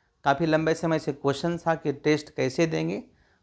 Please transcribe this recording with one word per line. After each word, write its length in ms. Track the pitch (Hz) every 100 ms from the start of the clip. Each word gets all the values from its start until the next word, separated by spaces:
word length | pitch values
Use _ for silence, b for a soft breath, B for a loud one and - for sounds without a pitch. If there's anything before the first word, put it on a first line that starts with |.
| _ _
काफ़ी 220 | 143 139 165
लंबे 280 | 156 160
समय 240 | 160 170 160
से 140 | 156
क्वेश्चन 460 | 139 143 139 170 170
था 160 | 170
कि 180 | 160 151
टेस्ट 380 | 127 151 151 151
कैसे 360 | - 131 131 165
देंगे, 380 | 160 160 202 - _ _ _